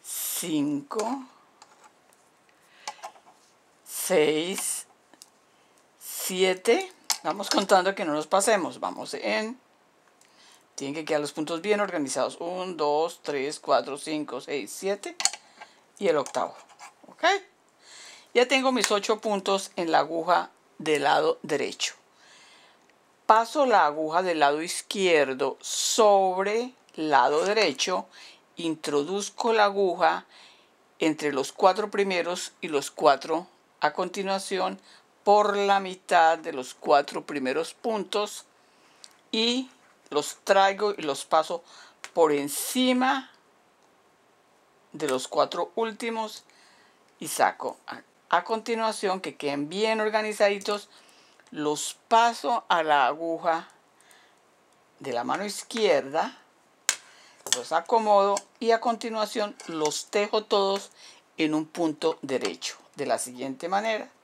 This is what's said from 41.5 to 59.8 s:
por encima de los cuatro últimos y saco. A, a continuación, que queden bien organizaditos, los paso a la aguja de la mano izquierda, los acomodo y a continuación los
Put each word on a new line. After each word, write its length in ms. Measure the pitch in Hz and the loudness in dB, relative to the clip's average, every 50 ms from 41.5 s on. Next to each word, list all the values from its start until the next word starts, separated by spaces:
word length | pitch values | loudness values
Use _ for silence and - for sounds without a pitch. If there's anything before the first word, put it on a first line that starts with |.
| - - - _ - - - - _ _ _ - _ | -6 -10 -10 _ -20 -20 -20 -20 _ _ _ -8 _
por 200 | 175 165 156 147 | 2 4 4 4
encima 960 | 143 139 147 - - - - - 254 254 254 254 247 254 262 277 269 262 - _ _ _ _ _ _ _ _ _ _ _ _ _ _ _ _ _ _ _ _ _ _ _ _ _ _ _ _ _ _ _ _ | 0 0 -4 -6 -6 -6 -4 -2 0 2 2 2 2 2 0 0 -2 -4 -10 _ _ _ _ _ _ _ _ _ _ _ _ _ _ _ _ _ _ _ _ _ _ _ _ _ _ _ _ _ _ _ _
de 160 | _ 151 156 143 | _ -8 -4 -2
los 200 | 131 131 127 - | -2 -2 -4 -4
cuatro 440 | - 147 143 131 - 170 175 - _ | 0 0 0 0 0 -6 -6 -6 _
últimos 680 | - 226 226 214 208 247 233 226 220 220 214 - - _ _ _ _ _ _ _ _ _ _ _ _ _ _ _ _ | -4 -4 -4 -6 -8 -8 -6 -6 -6 -8 -8 -10 -16 _ _ _ _ _ _ _ _ _ _ _ _ _ _ _ _
y 100 | 143 151 | -12 -10
saco. 500 | - - 127 98 - - - 131 - - _ - | 0 2 2 2 2 -2 -10 -10 -10 -10 _ -16
A, 160 | - 127 - _ _ _ _ _ | -16 -16 -16 _ _ _ _ _
a 140 | - 175 175 | 0 0 0
continuación, 800 | - 226 226 220 - 233 220 226 220 214 - - 196 185 190 | 0 -6 -6 -4 -4 -4 -2 -2 -4 -4 -2 -2 -2 -2 -2
que 140 | 185 - - _ | -4 -10 -10 _
queden 320 | - 143 139 143 147 147 | -6 -4 -4 -4 -6 -6
bien 320 | 165 196 214 220 220 220 | -2 -2 0 0 0 0
organizaditos, 880 | 214 214 214 214 214 214 214 208 214 202 202 202 196 220 208 208 202 _ _ - - _ _ _ _ _ _ _ _ _ | 0 0 0 -2 -2 -2 0 2 2 2 2 0 -4 -4 -4 -4 -6 _ _ -20 -20 _ _ _ _ _ _ _ _ _
los 480 | - - 151 151 151 147 - - - _ _ _ | -8 -4 -2 -2 -2 -2 -4 -8 -10 _ _ _
paso 540 | 233 226 233 233 233 - - 277 240 233 - _ | 4 4 4 4 2 -2 -2 -2 -2 -2 0 _
a 160 | 190 170 160 | 0 0 2
la 240 | 156 151 143 135 123 | 4 4 4 4 2
aguja 640 | 143 156 165 165 165 160 165 175 160 165 185 - _ _ _ _ _ _ _ _ - _ _ _ _ _ _ _ _ _ _ _ _ _ _ _ _ _ | 0 -2 -4 -6 -6 -2 0 0 -2 -2 -4 -10 _ _ _ _ _ _ _ _ -20 _ _ _ _ _ _ _ _ _ _ _ _ _ _ _ _ _
de 140 | - 139 120 | -10 -6 -4
la 100 | 117 123 | -4 -2
mano 220 | 127 135 160 196 | -2 -4 -4 -4
izquierda, 920 | 208 196 - - - - 233 220 196 165 139 123 135 139 160 185 240 - - _ _ _ _ _ _ _ _ _ - - - - - - - - - - _ - - - | -6 -8 -10 -12 -8 -4 0 2 4 4 4 2 0 -2 -2 -2 -4 -6 -14 _ _ _ _ _ _ _ _ _ -2 -2 -2 -6 -20 -20 -20 -20 -20 -20 _ -4 -4 -4
los 160 | 127 - - | -4 -2 -2
acomodo 640 | 160 165 - - 247 226 220 208 208 202 196 202 202 202 - _ _ _ | -2 -2 0 2 2 2 4 6 6 6 6 4 2 -2 -4 _ _ _
y 100 | 247 226 | 0 2
a 100 | 226 226 | 2 2
continuación 760 | 233 254 233 214 - 240 220 220 214 208 - 240 208 208 - _ - | 2 -2 -4 -4 -6 -8 -4 -4 -6 -4 -4 -4 -4 -4 -6 _ -14
los 460 | - 170 160 | -10 -4 -2